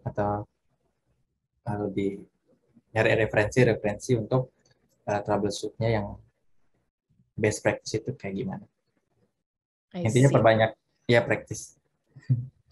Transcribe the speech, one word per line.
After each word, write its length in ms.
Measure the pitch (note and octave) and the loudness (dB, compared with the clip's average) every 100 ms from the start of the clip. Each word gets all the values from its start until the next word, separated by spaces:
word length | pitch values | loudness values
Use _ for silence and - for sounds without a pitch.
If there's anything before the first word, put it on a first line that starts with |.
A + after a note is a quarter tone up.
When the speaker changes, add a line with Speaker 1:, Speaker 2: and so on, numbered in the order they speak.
| - | -8
Speaker 1:
atau, 400 | - G#2 G#2 G#2 _ _ _ _ _ _ _ _ _ _ _ A#2 | -4 -4 -4 -8 _ _ _ _ _ _ _ _ _ _ _ -8
eh, 100 | G#2 G2+ | -6 -4
lebih 220 | G2 G2 G2 - _ _ _ _ _ _ A2+ | -4 -4 -6 -14 _ _ _ _ _ _ 0
nyari 160 | A2+ A2 A2 | 2 2 2
referensi-referensi 920 | A#2 G#2+ B2+ A#2+ G#2+ G#2 G#2 - A#2 | 0 2 4 4 2 -2 -4 -2 -2
untuk, 400 | G#2 C3 B2+ _ _ _ _ _ - | 0 -2 -2 _ _ _ _ _ -4
eh, 100 | G#2 G#2 | -4 -2
troubleshoot-nya 640 | G#2 G2+ G2 G#2+ - A2+ | -2 -2 -4 -8 -4 -2
yang 160 | A2 G2+ G#2+ - _ _ _ _ _ _ _ _ _ _ - | -2 -4 -10 -20 _ _ _ _ _ _ _ _ _ _ -2
best 240 | A2 - | 0 0
practice 400 | A2 G#2 - G#2+ | -2 -2 -4 -6
itu 160 | - - | -6 -10
kayak 200 | G2 F#2+ | -8 -8
gimana. 260 | F#2+ F#2 - _ _ _ _ _ _ _ _ _ _ _ _ | -6 -10 -14 _ _ _ _ _ _ _ _ _ _ _ _
Speaker 2:
I 160 | - G2+ | -6 0
Speaker 1:
Intinya 240 | A#2 C3+ | 4 4
Speaker 2:
see. 40 | B2+ | 6
Speaker 1:
perbanyak, 320 | A2+ A2 A2 - _ _ - | 6 6 2 -2 _ _ 2
ya, 120 | A#2+ | 2
praktis. 560 | A2+ G#2+ - A2 - _ _ _ _ C3 - A#2+ C3 - _ | 2 -2 -6 -12 -14 _ _ _ _ -10 -4 -4 -4 -16 _